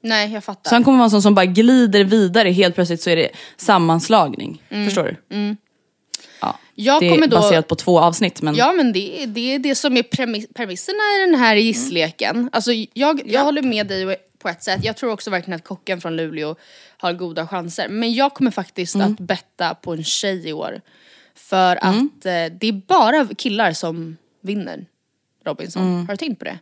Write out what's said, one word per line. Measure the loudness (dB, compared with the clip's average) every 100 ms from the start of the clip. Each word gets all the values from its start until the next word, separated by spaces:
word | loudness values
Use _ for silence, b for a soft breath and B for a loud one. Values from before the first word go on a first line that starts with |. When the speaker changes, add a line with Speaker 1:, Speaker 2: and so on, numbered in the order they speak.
Speaker 1:
Nej, | 0 0 0
jag | -6
fattar. | -10 -10 2
Speaker 2:
Så | 4
han |
kommer | 6 6
vara | 6
en |
sån | 6
som | 6 6
bara | 6
glider | 6 6 6 6 4
vidare. | 4 4 4 4 2
Helt | 4 2 2
plötsligt | -2 -2
så | 0
är | 0
det | 0 B B -6
sammanslagning. | 2 4 4 2 2 2 2 -4 -10 -12 _
Speaker 1:
Mm. | -6 -2
Speaker 2:
Förstår | -2
du? | -4 -6 _ -6
Speaker 1:
Mm. | -4 -6 _ _ _ _ _ B B B
Speaker 2:
Ja. | -8 -8 b -4
Speaker 1:
Jag | 2 4
Speaker 2:
Det | 6
är |
Speaker 1:
kommer | 4 4
då | 4
Speaker 2:
baserat | 4 4 2
på | -4
två | 2 4
avsnitt. | 4 2 -2 -2
Men | -4 2
Speaker 1:
Ja, | 2
men | 2 0
det | 0 -6 -10
är, | -8
det | -6 -4
är | -4
det | -2 -2
som | 0 0
är |
premis-, | 0 -4 -4 -6 -10 -12
premisserna | -10 -10 -8 -4 0 2
i | 2
den | 4
här | 4 4
gissleken. | 2 0 -2 -2 -2 -4 -4 -4 -4
Alltså, | -4 -2
jag, | -4 -6
jag | -2 -2 -2 -2
Speaker 2:
Ja. | 0
Speaker 1:
håller | 0 0
med | -2 -4 -4
dig | -6 -6 -8 _ _
på | -10
ett | -8
sätt. | -6 -4
Jag | -4 -6
tror | -6
också | -6 -6
verkligen | -6 -6 -12
att |
kocken | -12 -16 -8 -6
från | -6 -6
Luleå | -6 -6 -8 -10 b b b b
har | -6
goda | -6 -8 -8 -8
chanser. | -8 -8 -8 -6
Men | -4 -4
jag | 0 -2
kommer | 0 -2
faktiskt | -2 -10 -8 -4 0
Speaker 2:
Mm. | 0
Speaker 1:
att | -2
betta | -6 -6 _ -6 -6 -6
på | -8
en | -8
tjej | -6 -4 -4 -6 -8
i |
år. | -10 -10 -12 _ b b b b _
För | -4 2 2 2
Speaker 2:
Mm. | 0 2 0 _
Speaker 1:
att, | -4
eh, | -4 -4 -4
det | -4
är | -4 0
bara | 4 4 2 0 -4
killar | -6 0 -2
som | -2 -8 -8 -12 -16 _ _
vinner | -8 -8 -8 -12 -16 _ _ _ _ _ -12
Robinson. | -10 -10 -4
Speaker 2:
Mm. | -2 -2 -6
Speaker 1:
Har |
du | -8
tänkt | -8 -8
på | -10
det? | -14